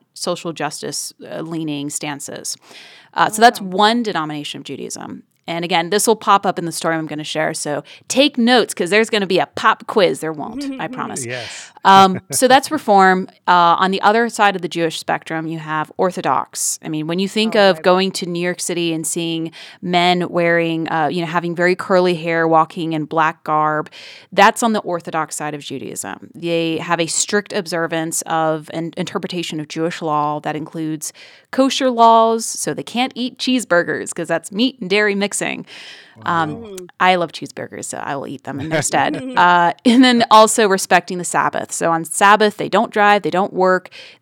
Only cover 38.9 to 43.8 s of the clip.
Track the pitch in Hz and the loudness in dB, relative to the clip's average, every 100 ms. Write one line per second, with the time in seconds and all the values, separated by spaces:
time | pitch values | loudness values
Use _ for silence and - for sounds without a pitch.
38.9 | 151 147 156 262 247 175 175 170 - 247 | 0 0 -2 -4 2 4 6 4 2 4
39.9 | 240 254 233 226 214 220 - 208 190 - | 6 6 4 6 8 8 4 2 2 2
40.9 | 180 - 180 165 151 147 - - - 170 | 2 2 -8 -4 -2 0 -2 -6 -4 0
41.9 | 165 160 - 202 214 214 - - 190 214 | -2 -4 2 4 6 4 0 0 0 0
42.9 | 214 208 208 156 175 - 185 185 180 | 2 4 4 2 -2 -2 0 2 2